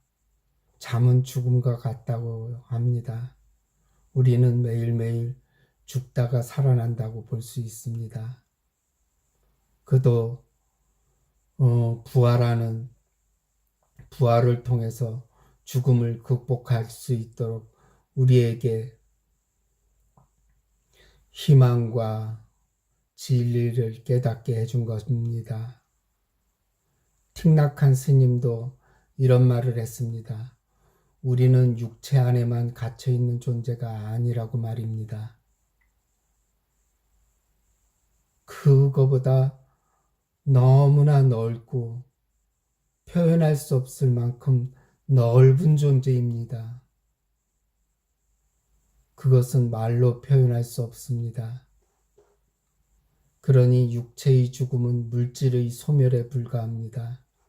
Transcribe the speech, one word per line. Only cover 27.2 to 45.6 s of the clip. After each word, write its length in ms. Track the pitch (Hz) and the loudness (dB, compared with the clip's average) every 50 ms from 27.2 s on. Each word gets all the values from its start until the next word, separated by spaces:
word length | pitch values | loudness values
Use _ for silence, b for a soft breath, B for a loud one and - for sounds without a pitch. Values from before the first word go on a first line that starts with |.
| _ _ - | _ _ -10
틱낙한 600 | - - 170 156 151 147 143 - - 147 139 131 | 0 2 4 4 4 4 2 0 2 4 4 4
스님도 840 | 131 - - 139 131 131 127 123 120 120 123 117 113 117 127 - b b b b b b b b | 4 2 4 4 6 6 4 2 2 0 -2 -4 -4 -8 -10 -14 b b b b b b b b
이런 300 | - 135 127 127 123 127 | 0 2 4 6 6 6
말을 320 | 127 123 120 117 127 117 117 | 4 2 2 0 -2 -4 -4
했습니다. 800 | 113 110 - - 123 117 117 113 113 - 110 107 117 131 _ _ _ _ _ _ _ _ _ _ _ _ _ _ - | -6 -8 -8 -10 -10 -8 -10 -10 -12 -12 -12 -12 -12 -16 _ _ _ _ _ _ _ _ _ _ _ _ _ _ -4
"우리는 560 | 127 127 123 127 127 127 127 127 123 120 113 | -2 0 2 4 4 6 4 4 2 0 -2
육체 400 | 117 110 - - - - 139 135 | -6 -10 -12 -14 -8 -2 0 2
안에만 560 | 123 123 123 123 120 120 120 120 120 120 120 | 2 2 2 0 0 0 -2 -2 -4 -4 -6
갇혀 380 | - 117 117 - - - 135 123 | -8 -10 -10 -10 -8 -4 -2 -2
있는 280 | 120 123 120 120 120 | 0 0 -2 -2 -4
존재가 680 | - - 120 117 117 - 120 117 123 113 110 110 107 107 | -4 -6 -6 -6 -4 -6 -6 -6 -6 -8 -8 -8 -8 -8
아니라고 500 | 113 117 120 120 117 120 113 110 - 120 | -6 -4 -2 -2 -2 -4 -6 -6 -6 -6
말입니다." 800 | 113 113 117 117 113 110 110 110 107 107 110 110 110 113 - _ _ _ _ _ _ _ _ _ _ _ _ _ _ _ _ _ _ _ _ _ _ _ _ _ _ _ _ _ _ _ _ _ _ _ _ _ _ _ _ _ _ _ _ _ _ _ _ _ _ _ _ _ _ _ _ _ _ _ _ _ _ | -6 -6 -6 -6 -8 -8 -8 -8 -8 -10 -10 -12 -12 -14 -16 _ _ _ _ _ _ _ _ _ _ _ _ _ _ _ _ _ _ _ _ _ _ _ _ _ _ _ _ _ _ _ _ _ _ _ _ _ _ _ _ _ _ _ _ _ _ _ _ _ _ _ _ _ _ _ _ _ _ _ _ _ _
그거보다 1120 | - - - - 151 139 135 139 139 131 143 135 131 139 127 131 135 131 131 131 135 - - _ _ _ _ _ _ _ _ _ _ _ _ _ _ _ _ - | -20 -12 -2 2 4 4 4 4 2 2 0 0 2 0 0 0 2 2 2 0 0 -4 -8 _ _ _ _ _ _ _ _ _ _ _ _ _ _ _ _ -2
너무나 800 | 143 135 127 123 127 131 139 143 143 143 143 143 147 147 139 135 | 2 2 4 6 6 6 6 6 6 4 4 4 4 4 4 4
넓고 840 | 131 120 110 113 113 117 117 - - - 127 117 113 117 123 127 _ _ _ _ _ _ _ _ _ _ _ _ _ _ _ _ _ _ _ _ | 4 2 0 -2 -4 -6 -8 -10 -8 -8 -8 -6 -8 -10 -12 -16 _ _ _ _ _ _ _ _ _ _ _ _ _ _ _ _ _ _ _ _
표현할 500 | - - 175 170 160 165 165 160 156 151 | -6 -2 0 2 2 4 4 4 2 2
수 200 | 143 - - 147 | 0 -2 -2 -2
없을 340 | 127 131 - - - 143 131 | -2 -2 -4 -6 -2 0 0
만큼 640 | 123 120 120 120 123 - - 139 131 123 120 131 b b b b b b b | 0 0 0 -4 -4 -4 0 0 0 0 0 -4 b b b b b b b
넓은 720 | - 139 127 117 117 117 127 131 131 131 139 | 0 2 4 4 4 6 8 8 8 6 6